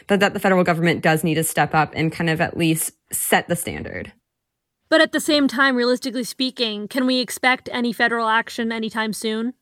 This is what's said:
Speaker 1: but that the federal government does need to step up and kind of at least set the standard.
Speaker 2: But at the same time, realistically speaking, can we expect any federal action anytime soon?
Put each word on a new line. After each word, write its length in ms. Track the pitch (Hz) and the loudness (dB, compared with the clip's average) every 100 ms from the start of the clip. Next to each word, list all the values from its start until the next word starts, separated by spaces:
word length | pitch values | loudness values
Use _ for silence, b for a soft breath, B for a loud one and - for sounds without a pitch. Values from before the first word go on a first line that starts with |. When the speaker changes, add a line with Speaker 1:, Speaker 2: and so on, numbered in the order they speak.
| B | B
Speaker 1:
but 140 | 202 | 2
that 160 | 196 202 | 2 2
the 40 | |
federal 240 | 196 185 | 2 4
government 380 | 180 165 165 135 | 4 2 2 2
does 220 | 165 160 | 2 2
need 100 | 170 | 2
to 100 | 156 | 0
step 300 | 160 - 147 | 0 0 0
up 180 | 160 147 - | 2 0 0
and 160 | 160 | -4
kind 180 | - 165 | -2 -2
of 100 | 160 | 0
at 160 | 170 - | -2 0
least 360 | 165 160 - _ - | 0 2 -2 _ -10
set 360 | - - 185 - | -6 2 0 2
the 80 | 170 | -4
standard. 580 | - 76 - 87 - _ _ _ _ _ _ _ - | -4 -8 -10 -10 -12 _ _ _ _ _ _ _ 2
Speaker 2:
But 140 | 311 | 4
at 120 | 311 | 4
the 60 | 302 | 0
same 280 | - 294 269 | 2 2 2
time, 280 | 233 269 247 | 2 2 2
realistically 500 | 240 247 262 240 226 | 0 0 -2 -6 -8
speaking, 600 | - 262 254 226 208 208 | -4 -6 -2 -4 -4 -6
can 200 | 277 254 | -2 0
we 140 | 254 | 0
expect 480 | 247 - 254 254 - | -2 0 2 2 -2
any 200 | 247 240 | -4 -2
federal 360 | - 233 233 220 | 0 0 2 2
action 440 | 226 226 - 226 | 0 0 -4 -4
anytime 420 | 226 220 226 220 | -4 -6 -4 -4
soon? 420 | - 220 220 233 - | -2 -4 -4 -4 -8